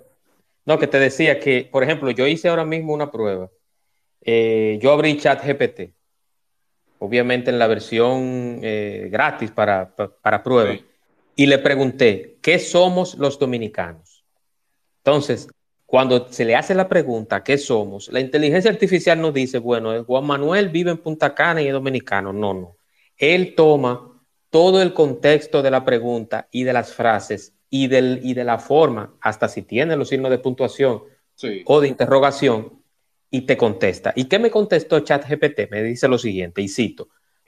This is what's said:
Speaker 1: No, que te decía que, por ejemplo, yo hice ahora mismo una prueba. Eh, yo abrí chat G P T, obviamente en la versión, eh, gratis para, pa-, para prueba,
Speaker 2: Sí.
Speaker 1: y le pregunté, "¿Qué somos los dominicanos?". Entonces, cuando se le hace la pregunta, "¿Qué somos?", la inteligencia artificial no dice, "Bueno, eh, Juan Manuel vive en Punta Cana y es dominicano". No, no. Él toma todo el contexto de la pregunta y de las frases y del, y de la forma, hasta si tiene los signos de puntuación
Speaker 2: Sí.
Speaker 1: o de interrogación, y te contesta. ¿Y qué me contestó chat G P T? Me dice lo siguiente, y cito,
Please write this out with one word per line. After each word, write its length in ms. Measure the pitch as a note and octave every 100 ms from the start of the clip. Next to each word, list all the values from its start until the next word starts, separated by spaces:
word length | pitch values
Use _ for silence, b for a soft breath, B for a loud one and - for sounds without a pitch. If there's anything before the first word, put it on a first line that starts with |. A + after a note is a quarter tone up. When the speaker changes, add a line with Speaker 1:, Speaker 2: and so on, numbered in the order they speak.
| - _ _ _ _ _
Speaker 1:
No, 140 | - D3+
que 80 | C#3+
te 120 | C#3
decía 400 | C3 - D#3+ C3
que, 300 | C#3 B2 -
por 120 | C3+
ejemplo, 280 | C3 D3+ C#3
yo 140 | A#2+ C3+
hice 220 | D#3+ F3
ahora 160 | E3+
mismo 300 | D#3 D#3+ D#3+
una 160 | D3+ D3
prueba. 400 | A2+ G#2+ F#2 F#2 _ _ _ _ _ _ _
Eh, 560 | - A#2 A2+ A2 G#2+ G#2
yo 100 | B2+
abrí 280 | D3 D#3 D3
chat 240 | D3+ C#3
G 120 | C#3+
P 140 | C#3 B2
T, 260 | - F2+ _ _ _ _ _ _ _ _ _ _ -
obviamente 500 | G2+ A#2+ B2 B2 A#2+
en 80 | A#2+
la 80 | A2+
versión, 920 | G#2+ - A2+ A#2+ C3 B2+ B2+ B2 A#2+
eh, 460 | A2 G#2+ G#2 G2+ F#2+
gratis 400 | G#2+ D3 - A2
para, 460 | - G#2 F#2+ F#2 -
pa-, 120 | G#2
para 360 | _ A2 G#2
prueba, 300 | A#2 B2+ G2+
Speaker 2:
Sí. 100 | G2 _ _ _ _ _
Speaker 1:
y 120 | - C#3+
le 120 | C#3
pregunté, 800 | C#3+ C#3 C3 B2+ A#2+ F#2+ - _
"¿Qué 200 | - E3+
somos 560 | D#3+ F3 F3+ F3+ F3+ B2+
los 200 | C#3 C3+
dominicanos?". 840 | C3 A#2+ A2 - F2 E2 _ _ _ _ _ _ _ _ _ _
Entonces, 500 | - D3 C#3+ A2+ - _ _ _
cuando 480 | - B2+ C3 B2+ -
se 120 | -
le 100 | A#2
hace 220 | B2 D#3 F#3+
la 120 | F#3
pregunta, 540 | F3+ C3+ A2+ G#2+ G2
"¿Qué 160 | - C#3
somos?", 540 | C#3+ A#2 G2+ G2 -
la 80 | B2+
inteligencia 500 | C3 D3+ D3+ F3 G#3
artificial 500 | G3 F#3 F3+ F3 E3
no 120 | D#3+
dice, 260 | C#3 B2+ B2
"Bueno, 340 | A#2 A#2 A2
eh, 120 | A2+
Juan 200 | A#2 B2+
Manuel 440 | D3 C#3 C#3+ F#3+ G3+
vive 240 | D#3+ F3
en 60 | E3
Punta 360 | D#3 D#3 C#3+
Cana 260 | D3 D#3+ E3
y 60 | C#3
es 60 |
dominicano". 600 | C3+ C3+ B2+ - G2 G2
No, 220 | G2+ G2+
no. 220 | F#2+ F2 - _ _ _ -
Él 400 | C#3+ F3+ F3+ -
toma 640 | D#3 D3 B2+ B2 - _ _ _ _
todo 300 | D#3+ F3+ F#3+
el 140 | F#3
contexto 640 | F3+ D3 B2+ G3 A3 - D3
de 120 | C3+
la 120 | C3
pregunta 640 | B2+ A#2+ A#2+ A#2 A2 A2 -
y 100 | A#2+
de 100 | B2+
las 220 | B2 A2+
frases 640 | - A#2 G#2 - G#2 - _ -
y 200 | C3+ C3
del, 320 | C3 B2+ B2+
y 120 | B2
de 100 | B2
la 160 | B2 A2+
forma, 560 | - C#3+ D3+ A2+ G#2 -
hasta 280 | A2 G#2 A2
si 140 | -
tiene 340 | - A2+ D#3+ D3+
los 140 | C3
signos 200 | C3+ C3
de 80 | B2+
puntuación 640 | C3 B2+ B2+ - C3+ A2 - b _
Speaker 2:
Sí. 300 | - A#2+ F#2+ -
Speaker 1:
o 140 | D3
de 80 | C#3+
interrogación, 920 | B2+ B2 C3+ C#3 C3+ C#3 A2+ - - _ _ _ _ -
y 120 | C3 B2+
te 100 | C3
contesta. 560 | A2+ G2+ G2+ F2+ -
¿Y 120 | - C3
qué 120 | G3+
me 120 | A#3
contestó 500 | G#3+ G#3 E3 - D#3
chat 240 | D3 C#3+
G 140 | B2+ D3+
P 100 | D3
T? 180 | D3 G2
Me 120 | G#2
dice 240 | A2 B2 C3+
lo 120 | B2
siguiente, 420 | A#2 F#2 F2 F#2
y 80 | G2
cito, 400 | A2 G#2+ - - _ _ _